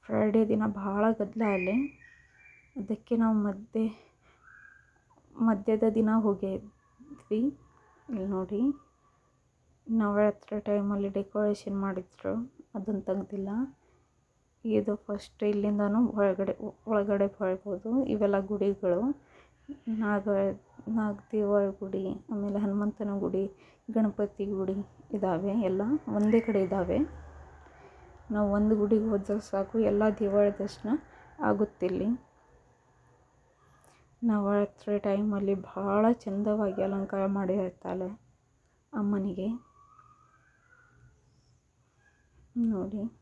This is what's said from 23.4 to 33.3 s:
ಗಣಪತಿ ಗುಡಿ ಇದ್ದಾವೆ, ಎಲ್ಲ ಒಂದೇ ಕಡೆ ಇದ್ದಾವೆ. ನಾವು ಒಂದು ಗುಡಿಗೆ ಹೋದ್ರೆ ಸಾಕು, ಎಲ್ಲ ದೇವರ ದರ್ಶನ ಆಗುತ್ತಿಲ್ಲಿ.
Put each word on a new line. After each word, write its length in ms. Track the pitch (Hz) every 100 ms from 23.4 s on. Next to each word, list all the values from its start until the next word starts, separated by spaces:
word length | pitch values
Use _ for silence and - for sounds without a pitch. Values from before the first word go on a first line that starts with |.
| 196 - - _ - 226
ಗಣಪತಿ 480 | 220 - 208 - 202 196
ಗುಡಿ 180 | 190 196 202 - - 202
ಇದ್ದಾವೆ, 380 | 190 165 196 208 196
ಎಲ್ಲ 140 | 185 208 302 - 208
ಒಂದೇ 220 | 208 226 226
ಕಡೆ 140 | 202 190
ಇದ್ದಾವೆ. 320 | 196 180 190 311 - - - - - - - - - - - -
ನಾವು 140 | 208 208 202
ಒಂದು 180 | 214 214
ಗುಡಿಗೆ 260 | 208 220 220
ಹೋದ್ರೆ 260 | 202 196 208 -
ಸಾಕು, 280 | 196 196 226 208
ಎಲ್ಲ 100 | 202 214 208
ದೇವರ 240 | 202 202 202 202
ದರ್ಶನ 300 | 202 - 208 285 - - - - 269
ಆಗುತ್ತಿಲ್ಲಿ. 600 | 208 208 - 180 185 196 247 - _ _ - _ _ _ _ _ _ _